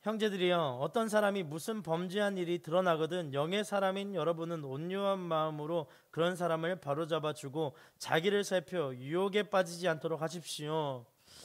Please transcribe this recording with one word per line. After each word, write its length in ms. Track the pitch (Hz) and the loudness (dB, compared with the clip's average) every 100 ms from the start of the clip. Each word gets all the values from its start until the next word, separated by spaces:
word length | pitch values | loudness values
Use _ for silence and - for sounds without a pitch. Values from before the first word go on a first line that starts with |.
"형제들이여, 720 | 208 220 214 196 180 175 151 123 | -4 0 0 2 4 4 2 0
어떤 280 | 151 233 220 | 0 0 2
사람이 340 | 214 208 202 | 4 4 2
무슨 380 | 160 160 - 220 | -4 -6 -4 -6
범죄한 560 | 160 165 185 196 202 196 | -2 -2 0 0 0 0
일이 240 | 170 175 | 0 -2
드러나거든 720 | 165 175 185 160 160 180 156 | 2 2 4 2 2 0 -2
영의 300 | 135 156 202 | 0 0 0
사람인 500 | 202 202 190 190 202 | 0 0 0 0 -4
여러분은 500 | 190 151 165 170 170 | 0 0 0 -2 -4
온유한 540 | 143 135 170 190 196 190 | -4 -4 -4 0 0 0
마음으로 720 | 180 160 156 151 151 170 143 - _ | 0 0 0 -2 -2 -2 -4 -12 _
그런 240 | - 170 180 | 0 0 2
사람을 400 | 175 160 165 185 | 0 0 0 -4
바로잡아주고 920 | 143 143 165 160 151 143 139 147 151 - - _ | -2 -2 0 0 0 -4 -6 -2 -4 -4 -20 _
자기를 460 | - 160 180 202 | 2 4 4 2
살펴 500 | 202 185 - 180 143 | 2 0 0 -2 -2
유혹에 500 | 127 131 165 196 196 | -4 -2 0 2 0
빠지지 440 | 208 196 175 170 180 | 2 2 0 0 -2
않도록 340 | 160 165 156 | 0 -2 -2
하십시오." 840 | 160 175 151 - 151 156 147 131 120 _ _ - | -4 -6 -8 -6 -2 -2 -2 -4 -10 _ _ -20